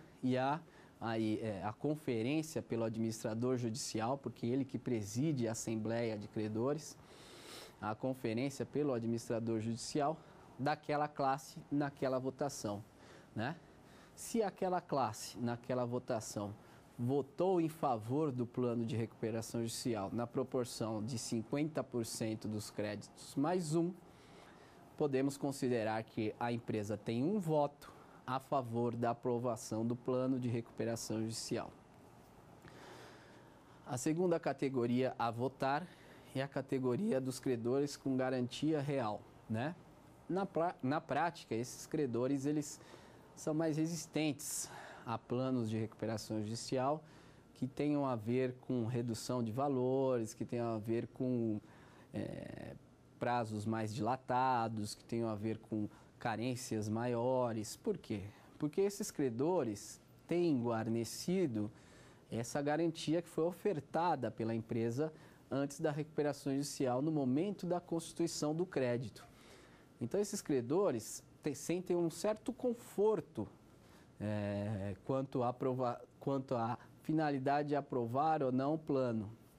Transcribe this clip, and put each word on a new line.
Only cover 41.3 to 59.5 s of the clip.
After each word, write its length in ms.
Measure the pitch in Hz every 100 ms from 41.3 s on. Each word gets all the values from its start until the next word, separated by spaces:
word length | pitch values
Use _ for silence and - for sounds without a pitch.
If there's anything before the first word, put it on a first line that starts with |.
| - -
esses 320 | 113 123 - -
credores, 580 | 156 135 117 127 139
eles 340 | 139 151 143 - - - - - -
são 200 | - -
mais 240 | 151 165 151
resistentes 920 | 165 170 - 156 151 135 - - - - - - 120
a 100 | 113
planos 540 | - 123 131 127 110
de 80 | 110
recuperação 600 | 110 - 107 110 - 110
judicial 600 | 107 113 - 131 131 156 - - - - -
que 120 | - 127
tenham 380 | - 147 147
a 100 | 135
ver 400 | 117 107 123 127 127
com 240 | - 127
redução 580 | 113 123 120 113 - 127
de 80 | 117
valores, 840 | 113 143 131 127 135 131 127 110
que 100 | -
tenham 300 | 107 120 117
a 40 | 110
ver 280 | 107 113 120
com, 440 | - 127 123 113 107 - - - - -
é, 640 | 104 101 50 - - - - - - - -
prazos 460 | 120 123 110 107
mais 300 | 107 113 110
dilatados, 1000 | 104 110 131 - 127 131 123 113 110 104
que 80 | -
tenham 280 | - 117 113
a 40 |
ver 220 | 107 110 110
com 320 | - 107 104 - - -
carências 720 | 120 107 123 123 - 110 107
maiores. 840 | 107 123 117 123 131 120 113 104
Por 220 | - 226 196
quê? 240 | - 104 101 - - -
Porque 240 | 147 196
esses 280 | 196 202 214
credores 880 | - 135 113 151